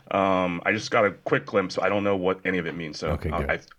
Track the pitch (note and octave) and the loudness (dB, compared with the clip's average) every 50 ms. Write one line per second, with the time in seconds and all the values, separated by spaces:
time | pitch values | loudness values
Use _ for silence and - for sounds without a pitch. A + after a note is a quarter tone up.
0 | - - - G2 F#2+ G2 F#2 F#2 F#2 F2+ F2 E2+ - F#2+ G2+ G#2+ - - - A#2+ | -10 -2 0 2 4 4 4 2 2 0 -2 -2 0 0 0 0 -2 0 2 4
1 | G#2+ G2 F2+ - - - D3 C3 C#3 - - G#2 F#2+ F2+ - - F2+ F#2+ G2+ G#2 | 4 2 0 -2 -2 0 0 0 0 0 0 0 0 0 -2 0 0 2 2 2
2 | G2+ G2+ G2+ F#2+ F2+ F#2 F#2 F#2 - F#2+ F#2 F2+ E2 E2 D2+ E2+ E2 D2+ D2 - | 2 2 0 2 2 0 0 0 -2 -2 -2 -2 -2 -4 -6 -8 -8 -10 -10 -6
3 | E2+ D#2 E2 D#2+ - F2 D#2+ E2+ D2+ C#2+ D#2+ E2+ - - - | -4 -4 -2 -2 -4 -4 -4 -2 -2 -2 -4 -4 -6 -14 -20